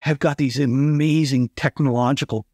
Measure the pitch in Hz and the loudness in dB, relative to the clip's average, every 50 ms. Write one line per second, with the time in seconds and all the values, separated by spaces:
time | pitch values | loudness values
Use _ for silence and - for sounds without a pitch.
0 | - 147 156 139 - 160 143 - 147 131 113 131 147 127 117 131 143 151 151 147 | -2 -2 -2 0 0 0 0 0 -2 -2 0 0 0 0 2 2 2 2 2 2
1 | 151 156 151 160 156 139 139 127 127 113 - - - 143 - - 156 135 120 120 | 2 2 2 2 2 2 0 0 0 -2 -4 -4 -4 -4 -2 0 0 0 0 0
2 | 123 123 139 131 - - - 107 104 _ | 0 0 0 -2 -4 -4 -6 -6 -8 _